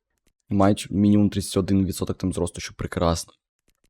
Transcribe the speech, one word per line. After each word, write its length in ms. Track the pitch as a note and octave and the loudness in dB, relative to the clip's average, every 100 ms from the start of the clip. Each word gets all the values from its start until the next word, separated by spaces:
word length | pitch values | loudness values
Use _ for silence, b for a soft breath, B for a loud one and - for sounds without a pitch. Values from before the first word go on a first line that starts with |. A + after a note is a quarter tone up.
| _ _ _ _ - | _ _ _ _ -4
мають 420 | G2 G2 G2+ - | 2 2 2 -2
мінімум 400 | F#2+ G#2 G#2 G2+ | 2 4 4 2
тридцять 260 | G2+ - G2+ | 0 -2 -2
один 300 | F2+ G2 F#2 | 0 0 0
відсоток 320 | - - - | -2 -6 -4
там 140 | F#2 | -4
зросту, 280 | E2 F2 - | -2 -4 -6
що 140 | - | -14
прекрасно. 580 | - - F2+ E2+ E2 - _ _ _ _ _ | -10 -8 -2 0 0 -6 _ _ _ _ _